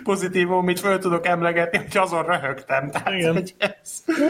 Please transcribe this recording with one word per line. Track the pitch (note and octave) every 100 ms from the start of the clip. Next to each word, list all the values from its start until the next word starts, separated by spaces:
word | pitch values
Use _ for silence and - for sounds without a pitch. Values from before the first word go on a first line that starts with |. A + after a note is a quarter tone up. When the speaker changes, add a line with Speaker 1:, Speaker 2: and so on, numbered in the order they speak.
Speaker 1:
pozitívum, | G#3 F#3+ F3+ F#3 F3+ F#3
amit | F3+ F3+
föl | G3+ F#3+
tudok | F#3 E3+ F3
emlegetni, | E3+ E3+ E3+ E3+ G3+
hogy | - G3
azon | F#3 E3+ D#3
röhögtem. | F3 C3+ C3+ - C3+ C#3+
Tehát, | - G3+
Speaker 2:
Igen. | F#3+ E3
Speaker 1:
hogy | F3+ F#3 -
ez | G3+ - - - - C#4+ D4+